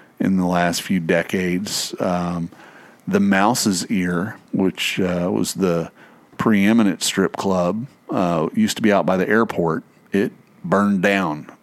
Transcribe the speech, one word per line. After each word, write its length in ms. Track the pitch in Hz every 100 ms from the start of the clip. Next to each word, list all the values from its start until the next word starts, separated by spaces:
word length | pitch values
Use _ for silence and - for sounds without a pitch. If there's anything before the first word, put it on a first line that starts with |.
| - _
in 180 | 98 95
the 80 | 90
last 360 | 87 87 85
few 160 | - 95
decades. 960 | 82 85 85 101 90 90 104 - - -
Um, 500 | 104 90 87 87 85 - - - - - -
the 120 | 98
Mouse's 680 | 98 98 104 123 107 90 -
Ear, 500 | 101 90 87 104 - -
which, 480 | - 95 - - -
uh, 300 | 92 87 87
was 220 | 107 90 -
the 360 | 92 85 82 - - - _ -
preeminent 640 | 117 104 98 113 104 85
strip 320 | - - 95 -
club, 520 | 98 92 87 107 131 - -
uh, 360 | 127 87 85 78
used 220 | - 107 -
to 60 |
be 100 | 110
out 120 | 98 87
by 100 | 92
the 100 | 92
airport. 560 | 110 110 - 82 80 - _ _
It 200 | 98 104 - _ _
burned 380 | 87 98 101 98
down 460 | 101 98 87 76 - -